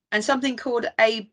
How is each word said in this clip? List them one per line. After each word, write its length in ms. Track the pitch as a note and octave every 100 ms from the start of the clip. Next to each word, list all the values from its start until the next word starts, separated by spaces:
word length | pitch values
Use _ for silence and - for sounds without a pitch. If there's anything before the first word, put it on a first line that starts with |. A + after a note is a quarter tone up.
| -
and 120 | G#3+
something 320 | G#3+ C4+ C4+ A#3+
called 300 | C4 A#3+ - -
a 280 | A3 A3+ G3+